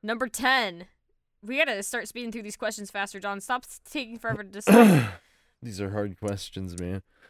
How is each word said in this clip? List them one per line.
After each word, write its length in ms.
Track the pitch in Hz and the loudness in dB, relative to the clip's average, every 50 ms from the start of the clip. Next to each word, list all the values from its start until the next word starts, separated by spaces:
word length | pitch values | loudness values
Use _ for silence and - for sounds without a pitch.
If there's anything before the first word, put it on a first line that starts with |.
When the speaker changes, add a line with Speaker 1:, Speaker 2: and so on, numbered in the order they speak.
| - | -4
Speaker 1:
Number 260 | 208 226 226 247 233 | -4 -4 -2 -4 -6
ten. 580 | - - 240 254 262 262 233 196 175 170 180 _ _ _ _ _ _ _ _ _ _ _ - | -4 -2 2 2 2 2 2 -2 -6 -10 -18 _ _ _ _ _ _ _ _ _ _ _ -12
We 160 | 202 254 277 | -8 0 0
gotta 240 | 320 294 233 196 202 | 0 0 0 -4 -6
start 260 | - - 240 196 220 | -6 -6 -8 -8 -8
speeding 220 | - 240 247 233 220 | -12 -10 -10 -10 -10
through 100 | 233 208 | -10 -12
these 140 | 208 208 | -12 -12
questions 340 | - - 214 220 - 208 196 | -6 -6 -6 -6 -6 -14 -12
faster, 280 | - 202 196 202 - 196 | -8 -8 -8 -8 -8 -10
Don. 200 | 185 202 202 196 | -8 -8 -8 -8
Stop 240 | 190 - 247 247 - | -6 -4 -4 -4 -4
s-, 160 | - - - _ - | -10 -20 -20 _ -10
taking 300 | - 302 262 220 233 226 | -8 -8 -8 -8 -12 -10
forever 240 | - 226 220 208 208 | -6 -6 -6 -6 -8
to 40 | 190 | -12
decide. 580 | 190 196 - - 196 233 240 208 180 147 120 104 95 - _ _ _ | -14 -6 6 8 10 10 10 10 8 6 4 2 -4 -12 _ _ _
Speaker 2:
<coughs> 260 | _ _ _ _ _ - | _ _ _ _ _ -12
These 180 | 120 107 92 | -12 -6 -6
are 100 | 101 95 | -4 -4
hard 300 | 101 107 104 104 92 _ | -2 -2 -4 -4 -6 _
questions, 580 | - 104 101 95 - - - 95 95 92 87 87 | -6 -4 -4 -4 -8 -10 -10 -10 -8 -8 -8 -8
man. 240 | 90 90 92 98 - _ _ _ _ | -6 -6 -6 -8 -10 _ _ _ _